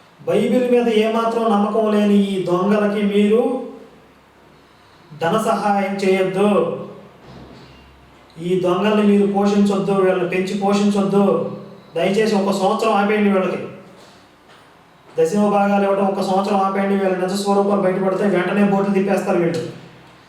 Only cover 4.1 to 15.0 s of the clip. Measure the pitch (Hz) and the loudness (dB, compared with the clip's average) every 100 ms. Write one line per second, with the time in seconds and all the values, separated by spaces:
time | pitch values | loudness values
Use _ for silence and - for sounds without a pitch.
4.1 | - _ _ - - _ _ - - - | -20 _ _ -20 -20 _ _ -20 -20 -20
5.1 | 147 165 220 226 208 208 202 196 196 190 | -6 -2 0 0 0 0 0 -2 -2 0
6.1 | 190 185 190 208 185 - - - - - | 2 0 0 2 2 0 -4 -10 -18 -20
7.1 | - - - - - - - - - - | -20 -20 -20 -20 -20 -20 -20 -20 -20 -20
8.1 | - - 160 175 180 175 185 208 208 208 | -20 -20 -10 -4 -2 0 0 0 2 4
9.1 | 202 196 196 202 202 202 190 185 196 185 | 4 2 2 0 2 2 0 -2 0 2
10.1 | 180 170 185 190 208 196 202 208 208 180 | 0 -2 -4 -4 -2 0 0 2 0 0
11.1 | 202 190 165 - - - - - 165 175 | 2 2 2 -2 -10 -16 -20 -12 -4 -2
12.1 | 208 214 202 196 - 196 208 226 202 202 | 0 0 0 0 0 0 0 0 0 0
13.1 | 214 202 190 175 156 - - - - - | 2 2 2 0 -4 -8 -14 -20 -20 -20
14.1 | - - _ - - - - _ _ | -20 -20 _ -20 -20 -20 -20 _ _